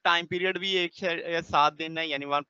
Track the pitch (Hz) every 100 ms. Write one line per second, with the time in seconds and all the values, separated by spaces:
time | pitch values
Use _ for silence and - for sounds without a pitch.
0 | 185 170 170 180 185 180 190 185 175 -
1 | 185 170 - 170 165 156 147 151 160 160
2 | 160 139 143 143 143